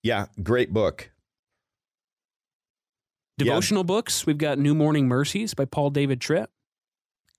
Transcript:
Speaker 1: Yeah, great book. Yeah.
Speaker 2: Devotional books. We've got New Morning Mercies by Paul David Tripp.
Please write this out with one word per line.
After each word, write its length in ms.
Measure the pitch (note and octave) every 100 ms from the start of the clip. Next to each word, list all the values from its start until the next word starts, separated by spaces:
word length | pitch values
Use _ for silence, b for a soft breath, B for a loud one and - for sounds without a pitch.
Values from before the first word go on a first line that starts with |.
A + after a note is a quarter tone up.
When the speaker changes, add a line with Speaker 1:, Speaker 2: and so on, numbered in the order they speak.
Speaker 1:
Yeah, 240 | A2+ A2 G2 -
great 300 | F2+ B2 -
book. 380 | G#2 F#2+ - - _ _ _ _ _ _ _ _ _ _ _ _ _ _ _ _ _ _ _ _ _ _ -
Yeah. 80 | C#3
Speaker 2:
Devotional 380 | D3 G3 G3+
books. 400 | F3 G3+ - -
We've 140 | - D3
got 200 | D3+ C#3
New 160 | C#3+
Morning 340 | D#3 D3+ D3+ C3
Mercies 440 | B2 C#3+ G3 G#3+
by 100 | - F3
Paul 240 | - C#3+
David 300 | C#3+ C#3+ B2+
Tripp. 300 | - D#3+ A3 _ _ _ _ _ _ _ _